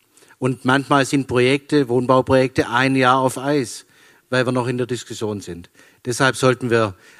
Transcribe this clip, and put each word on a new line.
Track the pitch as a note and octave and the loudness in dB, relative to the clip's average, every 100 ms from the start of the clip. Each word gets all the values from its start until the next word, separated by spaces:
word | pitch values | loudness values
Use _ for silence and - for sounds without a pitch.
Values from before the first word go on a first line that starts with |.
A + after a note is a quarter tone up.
| _ _ _ _ | _ _ _ _
Und | C3 B2+ | -4 -2
manchmal | C3 C3+ C3+ C#3+ B2+ | 2 2 2 0 2
sind | C#3+ B2+ | -2 0
Projekte, | B2 B2+ C#3+ - D3+ B2 | 0 2 0 0 0 0
Wohnbauprojekte | B2 B2 C3 B2+ C3 C3 - D3 | -2 2 2 4 2 2 -2 -2
ein | A#2 C3+ C3+ | 0 0 2
Jahr | B2+ C3 | 4 4
auf | C3 B2+ | 2 -2
Eis, | C3+ D3 - - - _ _ _ _ | -2 -2 -4 -10 -20 _ _ _ _
weil | B2+ | -2
wir | B2+ | -2
noch | B2+ B2 | -2 -4
in | B2 | -6
der | B2 | -6
Diskussion | A#2+ - A2 G#2+ G#2 | -8 -10 -8 -8 -8
sind. | F#2 E2+ F2 _ - _ | -10 -14 -16 _ -20 _
Deshalb | - A#2+ C3+ | -8 0 0
sollten | B2 C3 A#2+ B2 | 2 0 0 0
wir | A2+ A2 F#2 - - | 0 0 -4 -20 -20